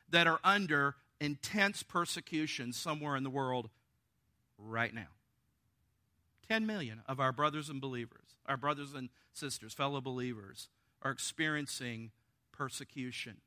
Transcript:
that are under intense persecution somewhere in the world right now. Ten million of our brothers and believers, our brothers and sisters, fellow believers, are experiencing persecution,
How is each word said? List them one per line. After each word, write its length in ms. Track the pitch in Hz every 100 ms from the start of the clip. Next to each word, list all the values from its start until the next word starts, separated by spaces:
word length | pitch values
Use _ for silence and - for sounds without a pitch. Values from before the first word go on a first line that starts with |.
| -
that 180 | 170 170
are 140 | 160
under 540 | 185 202 180 147 139 - _ -
intense 600 | 147 143 - 208 202 208
persecution 920 | - 180 170 180 - 156 156 - 123
somewhere 420 | 120 170 151 147 135
in 80 |
the 60 | 135
world 400 | 135 131 127 117 - _ _ _ _ _ _ _ -
right 360 | 107 113 117
now. 220 | 113 98 _ _ _ _ _ _ _ _ _ _ _ _ _ -
Ten 200 | 220 220
million 380 | 208 123 110 110
of 140 | 131
our 100 | 131
brothers 380 | 120 151 151 147
and 100 | 139
believers, 560 | 135 123 117 - _ _ -
our 120 | 135
brothers 360 | 143 143 143
and 160 | 139 127 _ _
sisters, 420 | - 139 - 110
fellow 280 | - 143 139
believers, 680 | 131 127 123 110 98 - - _ _ _
are 100 | 135
experiencing 1000 | 127 - - 156 151 143 - 123 113 113 - _ _ _
persecution, 880 | - 135 - 135 143 127 117 120 90